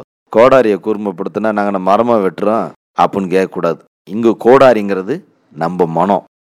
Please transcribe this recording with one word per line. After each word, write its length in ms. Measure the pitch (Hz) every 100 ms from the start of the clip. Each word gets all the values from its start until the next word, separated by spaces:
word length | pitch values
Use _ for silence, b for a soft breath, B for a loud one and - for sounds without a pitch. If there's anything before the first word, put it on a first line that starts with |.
| - _ _ 110
கோடாரியை 440 | 127 131 110 95
கூர்மைப்படுத்தினா 680 | 107 104 104 85 95 104 110
நாங்க 200 | 104 101
நம்ம 240 | 95 92 104
மரமா 340 | 120 113 92
வெட்டுறோம்" 420 | 80 101 110 82 - _ -
அப்படின்னு 260 | 87 101 92
கேட்கக்கூடாது. 500 | 92 92 92 85 76 _ _ -
இங்கு 200 | 104 113 98
கோடாரிங்கிறது 840 | 113 135 131 110 101 95 95 165 - _ _
நம்ம 340 | 76 82 90 82
மனம். 380 | 82 95 95 - _ _